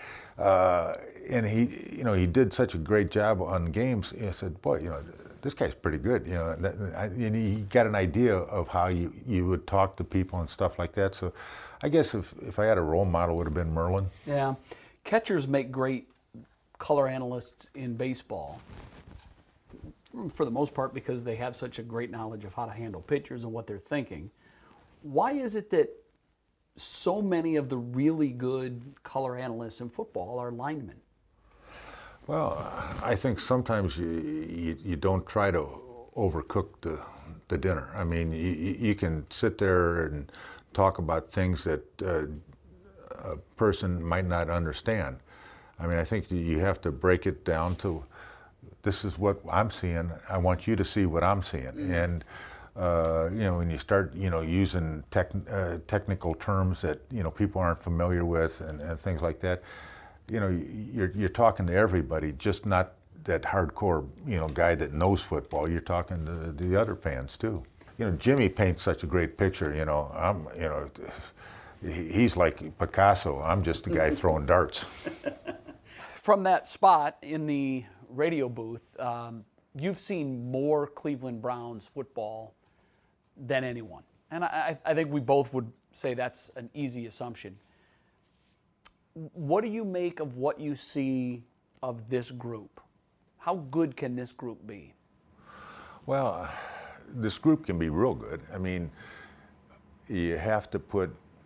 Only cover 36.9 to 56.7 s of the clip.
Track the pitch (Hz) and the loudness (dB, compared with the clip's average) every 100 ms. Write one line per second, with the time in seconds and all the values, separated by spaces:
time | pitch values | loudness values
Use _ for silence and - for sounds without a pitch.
36.9 | 78 - - - - - 85 92 80 65 | -6 -10 -18 -18 -18 -4 -2 0 -2 -4
37.9 | 95 85 85 82 80 90 80 90 - 117 | -4 0 0 0 0 -2 -2 -2 0 0
38.9 | 101 90 80 - - 113 - 98 90 85 | 2 0 -2 -6 -2 -2 2 4 6 4
39.9 | 85 78 73 73 - - - - - 95 | 2 0 -4 -8 -14 -18 -20 -8 4 4
40.9 | 92 80 82 - - 92 87 85 76 - | 4 0 0 0 0 2 2 0 -2 -4
41.9 | - 95 80 76 76 - - - - - | -8 -2 -2 -2 -8 -14 -20 -20 -20 -20
42.9 | - - - - 78 - - 107 95 92 | -20 -18 -12 -10 -10 -10 2 4 4 0
43.9 | 87 82 85 92 85 85 87 80 73 - | -2 0 0 2 0 2 0 0 -2 -2
44.9 | 110 71 64 - - - - - - 85 | 0 -2 -6 -16 -20 -20 -20 -20 -8 -2
45.9 | 85 80 90 90 90 82 78 95 87 85 | 0 0 -2 -2 -2 2 2 4 2 -2
46.9 | 65 92 90 95 - - 80 87 87 98 | 2 4 6 4 -2 0 0 2 0 -2
47.9 | 80 - - - - - _ - - 104 | -4 -8 -18 -20 -20 -20 _ -20 -6 -2
48.9 | 95 104 82 101 98 82 85 110 - 90 | -2 -4 0 0 0 0 2 2 0 -2
49.9 | 85 85 80 - 95 90 87 - 110 92 | 0 -2 -6 -4 2 4 4 2 2 2
50.9 | 110 92 80 87 101 92 73 64 - 92 | 2 2 4 4 2 0 -4 -6 -6 -2
51.9 | 85 87 85 - - - - - - 90 | 0 2 -2 -6 -16 -16 -18 -16 -4 0
52.9 | 85 82 80 82 104 101 87 85 78 - | 2 2 2 0 0 2 2 0 -2 4
53.9 | 101 90 90 95 82 80 90 95 92 80 | 4 4 -2 0 0 2 4 4 2 -2
54.9 | 76 - - 87 101 - 98 85 82 - | -4 -2 0 0 -2 -4 -4 -2 -4 -2
55.9 | 101 - 95 87 78 - 98 92 | -2 0 -2 -2 -4 0 2 2